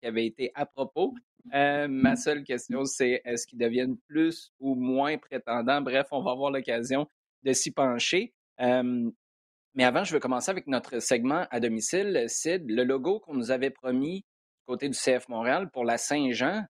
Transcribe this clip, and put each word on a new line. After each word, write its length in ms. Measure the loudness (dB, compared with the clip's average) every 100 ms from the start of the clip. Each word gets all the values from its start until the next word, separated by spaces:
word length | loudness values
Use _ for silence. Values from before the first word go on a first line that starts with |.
qui 60 | -4
avait 180 | -2 -2
été 260 | -2 -6 -4
à 100 | -6
propos. 500 | -6 -6 -2 -2 -4 -16 _ -4
Euh, 340 | 2 2 2 -2
ma 300 | 4 4 4
seule 260 | 0 -2
question, 400 | -2 -6 -4 -4
c'est 380 | -2 0 2 2
est-ce 240 | -2 -6 -6
qu'ils 120 | -2
deviennent 380 | 0 2 0 -4 -4
plus 420 | 0 2 0 -12 _
ou 160 | -2 0
moins 420 | 0 2 2 -2
prétendants ? 640 | -6 -8 -2 0 2 0
Bref, 260 | 2 0 0
on 100 | -2
va 100 | -2
avoir 200 | 0 0
l'occasion 560 | -2 -2 -2 0 -2 -2 _ _ _
de 100 | 0
s'y 180 | 0 0
pencher. 600 | 2 2 2 0 0 -2 _ _ -2
Euh, 500 | 2 2 2 0 -2 -4 _ _ _ _ _ 2
mais 100 | 4
avant, 180 | 4
je 80 | 0
veux 80 | 0
commencer 320 | 0 -2 -2
avec 160 | -4 -2
notre 320 | -2 -2 -4
segment 480 | 0 2 2 0 -2
à 120 | -2
domicile. 640 | -2 -2 -2 0 0 0 -2
Sid, 420 | -2 -2 -2 0
le 140 | 2
logo 380 | 2 2 0 -2
qu'on 140 | -4 -4
nous 160 | -2
avait 180 | 0 -2
promis 480 | -4 -2 -2 -2 -6
du 480 | -10 _ _ _ -8
côté 220 | -6 -4
du 60 | -2
C 220 | 2 0
F 120 | 0
Montréal 400 | -2 0 0 0
pour 140 | -2 0
la 120 | 0
Saint-Jean, 680 | 0 0 0 0 0 -2